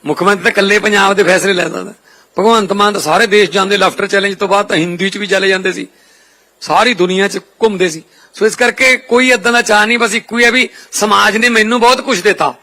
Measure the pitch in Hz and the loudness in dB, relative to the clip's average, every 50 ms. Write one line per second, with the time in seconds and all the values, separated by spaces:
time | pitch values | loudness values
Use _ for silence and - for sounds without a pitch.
0 | _ 147 147 - 175 190 202 190 175 233 - 202 196 196 202 214 - 214 208 202 | _ -6 -4 0 0 0 0 2 0 -2 0 0 0 2 2 0 0 0 0 2
1 | 196 196 196 190 202 - 185 185 156 196 196 180 170 165 170 - 190 202 214 _ | 2 2 2 2 2 2 2 2 2 0 -2 -2 -2 -4 -6 -8 -10 -12 -16 _
2 | _ _ _ _ _ _ _ - 190 220 233 226 208 175 202 202 202 208 208 196 | _ _ _ _ _ _ _ 0 2 2 2 2 2 0 0 0 0 0 0 -2
3 | 156 151 160 185 226 220 190 214 202 165 156 196 190 190 208 196 190 185 - - | -2 0 0 0 2 2 2 2 2 2 0 -2 -2 0 0 0 0 0 -2 -4
4 | 202 196 196 202 196 202 196 - 208 190 190 202 202 202 202 160 160 175 175 170 | -6 -2 -2 -2 -2 -2 -4 -4 -2 0 0 0 0 0 -2 -2 -2 -2 -4 -4
5 | 185 196 190 208 208 190 190 190 190 196 190 190 190 190 175 175 - - _ _ | -4 -6 -4 -6 -4 -2 -2 0 0 0 -2 0 -2 -4 -6 -6 -10 -14 _ _
6 | _ _ _ _ _ _ _ _ _ _ _ _ - - 151 180 220 247 240 170 | _ _ _ _ _ _ _ _ _ _ _ _ -6 0 0 2 2 2 2 0
7 | 180 180 185 190 196 202 180 196 - _ _ _ 226 226 202 180 185 180 151 160 | 0 0 0 0 -2 -2 -4 -8 -12 _ _ _ -2 -2 0 0 -2 -2 -4 -8
8 | - _ _ _ - _ _ - 202 220 208 - 247 240 247 - 254 262 254 247 | -16 _ _ _ -20 _ _ -2 -2 -2 0 0 -2 -2 0 0 0 0 0 0
9 | - - 233 240 254 254 247 240 185 240 233 240 226 226 208 208 208 214 240 240 | -2 0 0 2 2 2 2 2 0 0 0 0 0 2 2 2 2 2 0 0
10 | 233 220 202 233 - - 220 233 240 240 233 254 247 - - - - - - - | 0 -2 -2 -4 -6 -4 -2 2 2 2 2 2 -2 -2 -6 -18 -20 -12 -6 -4
11 | 208 214 202 196 202 214 196 220 226 247 233 220 214 214 240 247 220 240 262 262 | 0 0 2 2 2 2 0 0 0 2 2 2 0 2 0 2 4 4 2 2
12 | 240 - 254 180 175 208 185 - 160 143 123 - | 0 -4 -4 0 0 -2 0 0 -2 -4 -4 -8